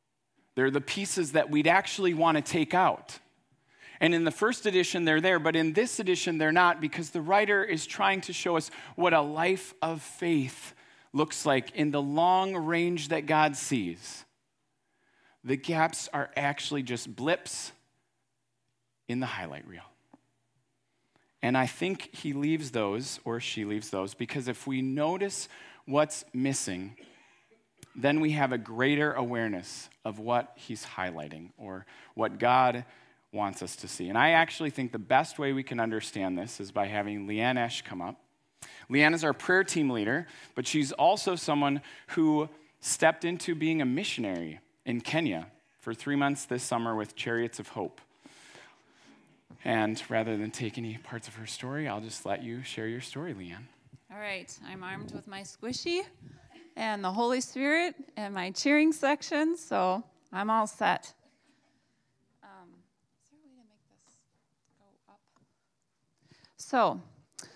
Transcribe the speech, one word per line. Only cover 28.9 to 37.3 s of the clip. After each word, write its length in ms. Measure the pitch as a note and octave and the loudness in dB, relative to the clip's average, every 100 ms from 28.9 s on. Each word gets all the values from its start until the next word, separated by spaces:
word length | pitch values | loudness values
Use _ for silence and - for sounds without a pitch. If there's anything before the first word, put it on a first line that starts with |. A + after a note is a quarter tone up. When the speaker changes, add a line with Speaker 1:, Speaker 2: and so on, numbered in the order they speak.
| D3 D3+ | 4 2
Speaker 1:
awareness 760 | B2+ A#2+ A#2+ A2+ F#2+ F#2 - - _ | 0 -2 -2 -2 -4 -8 -14 -16 _
of 160 | A2+ G#2 | -10 -6
what 320 | A2 A#2+ A#2+ - | 0 0 0 -8
he's 300 | - G#2+ - | -12 -12 -10
highlighting 640 | - F#2 E2 D2+ D#2 F2 - | -6 -6 -6 -10 -12 -16 -16
or 280 | G2+ F#2 F#2 - - | -14 -12 -14 -20 -12
what 260 | - G#2+ G#2 | -2 -2 2
God 440 | A#2+ B2+ B2+ A#2+ A#2+ - _ _ _ | 6 6 6 2 -6 -18 _ _ _
wants 320 | G#2 G2+ F#2+ | -4 -4 -4
us 140 | F#2 - | -8 -10
to 100 | F2+ | -10
see. 220 | - F2+ | -8 0
And 80 | A2 | 4
I 140 | D3 | 6
actually 380 | E3 E3 - D#3 | 6 4 0 -4
think 220 | C#3 B2 | -2 -4
the 80 | A#2 | -6
best 400 | G2 C3 D#3+ - | 2 4 4 -2
way 140 | C#3 | -2
we 100 | C3+ | -2
can 160 | C3 A#2+ | -2 -2
understand 580 | A2+ A2 - G#2+ F#2+ F2+ | -2 -2 -6 -4 -2 -2
this 220 | A2+ - | -6 -10
is 120 | G2 | -6
by 160 | G2 G2 | -2 -2
having 380 | G#2 G2+ G#2 | -2 -4 -6
Leanne 320 | G2 | -4